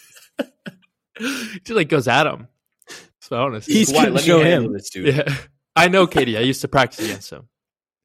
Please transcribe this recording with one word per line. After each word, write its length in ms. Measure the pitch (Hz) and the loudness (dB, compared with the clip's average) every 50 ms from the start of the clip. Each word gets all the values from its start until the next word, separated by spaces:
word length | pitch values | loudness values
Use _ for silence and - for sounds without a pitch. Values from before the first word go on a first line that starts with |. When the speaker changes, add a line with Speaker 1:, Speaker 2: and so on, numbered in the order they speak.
| _ _ _ - _ _ _ - | _ _ _ -20 _ _ _ -10
Speaker 1:
<laughs> 1300 | 277 - _ _ - - - _ _ _ _ _ _ _ _ - 220 262 277 262 233 220 208 185 _ | -10 -10 _ _ -20 -20 -20 _ _ _ _ _ _ _ _ -10 -8 -8 -8 -8 -10 -12 -14 -14 _
Just, 60 | - | -4
like, 160 | 233 220 165 139 | -2 -2 0 0
goes 180 | 165 147 120 127 | 0 -2 0 2
at 180 | 117 135 156 151 | 2 2 2 0
him. 200 | - - 127 - _ _ _ _ _ _ _ - - - - _ _ _ | -2 -6 -12 -20 _ _ _ _ _ _ _ -20 -20 -20 -20 _ _ _
So 160 | - - 135 117 | -14 -10 -6 -4
I 60 | 127 | -4
wanna 180 | 139 117 107 | -4 -4 -8
see. 120 | 104 - - | -6 0 2
Speaker 2:
He's 180 | 214 214 - | 2 2 2
Speaker 3:
Kawhi, 40 | 135 | 2
Speaker 2:
gonna 140 | 156 - 214 | 2 2 2
Speaker 3:
let 20 | 175 | 2
me 120 | - 147 165 | 0 2 4
Speaker 2:
show 160 | 175 165 156 | 4 4 4
Speaker 3:
handle 220 | 170 175 147 120 - | 4 2 2 0 -2
Speaker 2:
him. 20 | 104 | -6
Speaker 3:
this, 160 | 98 101 - | -8 -10 -12
dude. 260 | - 95 185 151 131 | -10 -4 -2 0 0
Speaker 1:
Yeah. 200 | 147 147 - 139 131 - - _ _ _ _ - | 0 0 -4 -4 -8 -8 -14 _ _ _ _ 0
I 140 | 160 170 180 | 2 2 4
know 180 | 180 190 185 | 6 4 4
K 200 | 165 - 160 135 | 4 2 0 0
D. 120 | 123 110 107 | 0 0 0
I 40 | |
used 180 | 120 131 135 - | 0 0 -2 -2
to 60 | - 135 | -4 -2
practice 360 | - 139 131 113 - - 110 | 2 2 2 2 0 -8 -8
against 260 | 107 101 101 101 - | -8 -8 -10 -12 -18
him. 160 | - - - _ _ _ _ _ _ _ _ _ _ _ _ | -20 -20 -20 _ _ _ _ _ _ _ _ _ _ _ _